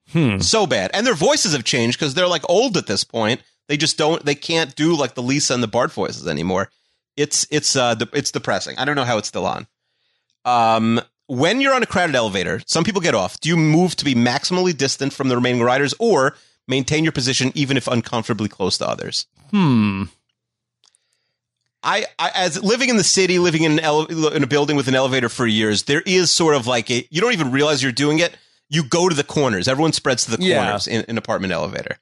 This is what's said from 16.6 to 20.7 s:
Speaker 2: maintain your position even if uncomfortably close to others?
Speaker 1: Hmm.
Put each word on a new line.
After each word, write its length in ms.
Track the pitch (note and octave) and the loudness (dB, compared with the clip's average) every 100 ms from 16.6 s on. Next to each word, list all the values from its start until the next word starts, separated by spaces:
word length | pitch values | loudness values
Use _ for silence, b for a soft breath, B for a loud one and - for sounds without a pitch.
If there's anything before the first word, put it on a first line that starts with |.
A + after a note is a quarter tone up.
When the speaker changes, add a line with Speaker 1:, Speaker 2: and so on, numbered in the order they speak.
| - | -4
Speaker 2:
maintain 380 | C3 B2+ D#3 | -2 0 0
your 80 | D#3+ | 0
position 400 | D3 B2 B2+ B2+ | 0 -2 0 0
even 220 | D3+ C3+ C#3 | -2 -2 -2
if 100 | - | 0
uncomfortably 640 | B2 - A#2 A2 A2 G#2 | -2 -2 -4 -2 -2 -4
close 300 | - F#2 - | -2 -4 -2
to 100 | - | -4
others? 380 | A#1 - - - _ - | -6 -6 -8 -8 _ -4
Speaker 1:
Hmm. 540 | G#3 E3 A#2+ G#2 G2 G2 _ _ _ _ _ _ | 0 2 4 2 -2 -8 _ _ _ _ _ _